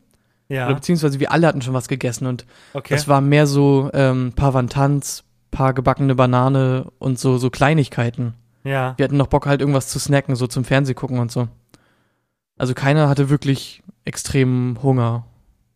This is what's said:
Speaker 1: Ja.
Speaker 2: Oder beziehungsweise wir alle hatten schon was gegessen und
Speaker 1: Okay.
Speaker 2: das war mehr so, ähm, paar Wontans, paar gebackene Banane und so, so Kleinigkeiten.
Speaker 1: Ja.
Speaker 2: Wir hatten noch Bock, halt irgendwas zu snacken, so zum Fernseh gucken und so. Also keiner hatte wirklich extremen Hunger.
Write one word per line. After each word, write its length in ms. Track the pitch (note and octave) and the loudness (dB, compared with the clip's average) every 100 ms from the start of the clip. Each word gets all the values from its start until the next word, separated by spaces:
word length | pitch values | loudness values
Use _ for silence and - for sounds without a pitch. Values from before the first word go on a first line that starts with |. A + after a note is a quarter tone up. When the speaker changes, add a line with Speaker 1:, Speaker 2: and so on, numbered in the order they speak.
| _ _ _ _ - | _ _ _ _ -8
Speaker 1:
Ja. 180 | C3+ B2+ | -4 -2
Speaker 2:
Oder 80 | |
beziehungsweise 440 | C3+ - F3 D3+ C#3 | -2 0 0 0 0
wir 140 | C#3 | 0
alle 140 | D3+ E3 | 2 2
hatten 160 | C#3+ | 2
schon 100 | B2+ | -2
was 160 | B2+ - | -4 -4
gegessen 380 | C3 B2+ A2+ C3 | -4 -4 -4 -6
und 180 | B2 - _ - | -6 -10 _ -16
Speaker 1:
Okay. 200 | C#3 - | -14 -4
Speaker 2:
das 140 | D3 C#3+ | -2 2
war 140 | C#3 | 2
mehr 240 | C#3 D3 D3 | 4 4 4
so, 420 | C#3 C#3 C#3 C#3+ | 4 4 4 2
ähm, 400 | C#3+ C3 B2+ B2+ - | 0 2 2 -2 0
paar 160 | C#3+ | 0
Wontans, 720 | C3 B2 C#3 C#3 C#3+ - - - _ _ | 2 0 0 0 0 -4 -12 -16 _ _
paar 220 | - C3+ | -2 0
gebackene 420 | C3 B2+ C3 C#3 | 0 -2 0 0
Banane 760 | B2+ B2 B2 C3 C3+ C3 C3 - - | 2 2 2 2 2 0 -2 -6 -6
und 200 | C3+ B2 | -4 -2
so, 200 | C3+ B2+ | 0 0
so 100 | B2+ | -2
Kleinigkeiten. 880 | - C#3 D#3+ C3 - A#2+ A#2+ A#2+ A2+ _ _ | 0 2 2 0 -2 -4 -4 -6 -8 _ _
Speaker 1:
Ja. 300 | C#3 C#3 B2+ B2 | -6 -4 -2 -2
Speaker 2:
Wir 60 | |
hatten 120 | C3+ C#3+ | 0 0
noch 120 | B2+ | 2
Bock, 180 | C#3+ C#3+ | 0 0
halt 140 | C#3 | 0
irgendwas 260 | D3 C3+ - | 0 0 -2
zu 100 | C#3 | -6
snacken, 380 | - C#3 C#3+ B2 | 0 0 0 -2
so 100 | B2 | -2
zum 180 | C3 | -4
Fernseh 280 | B2 C#3 C#3 | 0 0 0
gucken 240 | A#2+ C3 B2+ | -4 -4 -4
und 120 | A#2 | -4
so. 160 | B2 A#2+ - _ _ _ _ _ _ _ _ _ - | -4 -6 -8 _ _ _ _ _ _ _ _ _ -6
Also 160 | B2+ | -4
keiner 340 | B2 C#3 D3+ D3 | -2 0 2 2
hatte 220 | C#3 C#3 | 2 2
wirklich 520 | D3 C#3 C3+ - - - - | 0 0 -4 -6 -18 -20 -16
extremen 800 | - - - C#3+ B2+ B2+ B2 A#2 | -12 -10 -4 0 2 0 -2 -2
Hunger. 420 | C3+ B2+ A#2 A#2 A#2 _ _ _ _ | 0 2 0 -4 -8 _ _ _ _